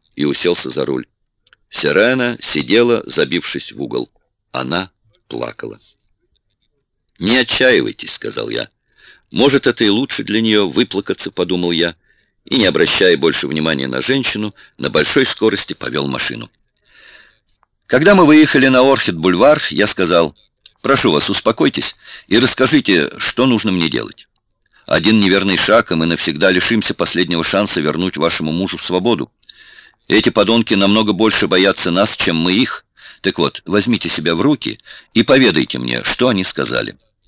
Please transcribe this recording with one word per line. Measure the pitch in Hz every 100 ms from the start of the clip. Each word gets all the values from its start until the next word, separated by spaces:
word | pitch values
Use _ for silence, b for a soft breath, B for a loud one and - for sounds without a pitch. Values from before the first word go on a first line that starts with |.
| _ -
и | 73
уселся | - 90 87 67
за | 65 69
руль. | 65 62 _ _ _ _ _ _
Сирена | - 73 78 113 131 120 120
сидела, | - 76 67 107 120 117 -
забившись | - 71 85 - 71 -
в | 55
угол. | 65 60 60 _ _ _ _
Она | 65 65 85 92 _ _ _ -
плакала. | 58 60 57 58 53 - _ _ _ _ _ _ _ _ _ _ _ _ -
«Не | 90 127
отчаивайтесь», | 120 - 131 107 57 - -
сказал | - - 57 53
я. | 57 55 _ b b b b _
«Может, | - 135 135 139
это | 123 107
и |
лучше | 104 139 -
для | 107 104
нее | 113 107 98
выплакаться», | 90 120 95 - 95 -
подумал | - 87 90 87
я, | 85 85 82 _ _ _ _
и, | - 135
не | 98
обращая | 73 80 - 92 80
больше | 82 73 69
внимания | 76 78 71 67
на | 64
женщину, | 67 135 120 107 107 b b -
на | -
большой | 78 76 - 131
скорости | - 113 98 -
повел | - 62 71 69
машину. | 64 - 58 57 _ _ _ b b b b b b _ _ _ _ -
Когда | 127 165
мы | 196 156
выехали | 156 151 143 131
на | 127
Орхид-бульвар, | 135 135 - 85 87 87 131 151 -
я | 73 104
сказал: | - 90 87 80 - _ _ - _
«Прошу | 123 135 113
вас, | 73 -
успокойтесь | 101 - 113 147 - - B B B -
и | 107
расскажите, | 127 - 127 151 - 92 71 -
что | - - 131
нужно | 113 107
мне | 92 80
делать. | 64 53 - - _ _ _ _ b -
Один | - 85 110
неверный | 98 98 98 90
шаг, | - 110 -
и | 85
мы | 80
навсегда | 82 - 73 95
лишимся | 90 - 113 -
последнего | - 85 87 92 85
шанса | 82 98 101 -
вернуть | 76 80 92 78
вашему | 82 - 78
мужу | 80 95 -
свободу. | - 92 101 117 - _ B B B B B B -
Эти | 107 -
подонки | 110 98 117 110
намного | 101 98 107 107
больше | 92 110 - 92
боятся | 92 98 92 -
нас, | 87 104 -
чем | - 82
мы | 85
их. | 95 123 - - B B B
Так | 98 87
вот, | 73 - -
возьмите | 101 110 110 85
себя | - 80 82
в |
руки | 131 151 - 55 B B B
и | -
поведайте | 120 135 127 76 67 64
мне, | 62 60
что | - - 127
они | 101
сказали». | 92 - 62 60 52 50 _ _